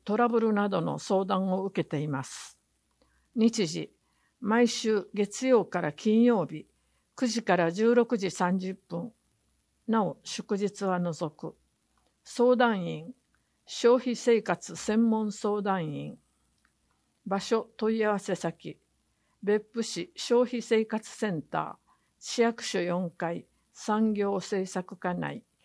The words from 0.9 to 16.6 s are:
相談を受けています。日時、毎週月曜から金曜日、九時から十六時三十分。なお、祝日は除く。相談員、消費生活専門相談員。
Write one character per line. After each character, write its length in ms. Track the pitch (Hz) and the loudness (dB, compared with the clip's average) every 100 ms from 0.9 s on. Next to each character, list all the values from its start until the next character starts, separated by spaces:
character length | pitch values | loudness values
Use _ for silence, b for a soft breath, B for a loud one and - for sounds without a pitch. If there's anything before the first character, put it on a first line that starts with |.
| 147 | -4
相 260 | - 190 | 0 0
談 280 | 190 190 190 | 2 0 0
を 120 | 190 | -2
受 200 | 190 - | -2 -4
け 40 | - | -4
て 120 | 147 | -4
い 80 | 151 | -4
ま 160 | 135 | -4
す。 340 | - - - - _ _ _ _ _ _ _ | -6 -12 -18 -20 _ _ _ _ _ _ _
日 320 | 240 226 226 160 | 2 2 2 -4
時、 260 | 165 - _ _ _ _ _ | -4 -10 _ _ _ _ _
毎 280 | 196 233 233 | 0 2 2
週 380 | - 226 208 - | 0 -2 -2 -2
月 340 | 202 202 - 262 | -4 -4 -2 4
曜 180 | 240 | 4
か 180 | 170 175 | 4 -2
ら 100 | 160 | -4
金 300 | - 214 220 | -2 2 4
曜 240 | 240 220 160 | 4 4 -2
日、 200 | 156 - _ _ _ _ | -8 -16 _ _ _ _
九 120 | - 247 | -4 -2
時 160 | 220 | -2
か 140 | 220 190 | 0 2
ら 140 | 165 | 2
十 240 | 180 226 | 2 4
六 240 | 240 233 233 | 4 4 0
時 120 | 185 | -2
三 280 | - 180 185 | -2 0 0
十 160 | 185 | -4
分。 380 | 185 - 170 170 - _ _ _ _ _ _ - | -10 -10 -10 -10 -14 _ _ _ _ _ _ -2
な 180 | 220 | 0
お、 140 | 185 - | 0 -4
祝 340 | - - - 196 | -12 -10 -4 -2
日 280 | 202 202 | -2 -2
は 140 | 196 180 | -2 0
除 360 | 175 156 156 - | -2 -4 -6 -6
く。 200 | 160 - _ _ _ _ _ _ | -14 -14 _ _ _ _ _ _
相 320 | - - 247 247 | -8 2 4 6
談 300 | 240 202 170 | 4 0 -4
員、 260 | 156 170 - _ _ _ _ - | -8 -12 -18 _ _ _ _ -16
消 320 | - 233 247 | 2 4 4
費 180 | 247 226 | 2 -2
生 240 | 247 226 | 2 2
活 360 | 214 175 - 165 | 2 -4 -6 -8
専 340 | - 214 233 | -2 2 4
門 220 | 220 214 | 2 -2
相 280 | - 208 208 | -4 -2 -2
談 320 | 196 190 156 | -2 -2 -4
員。 260 | 143 147 - _ _ _ _ | -8 -10 -14 _ _ _ _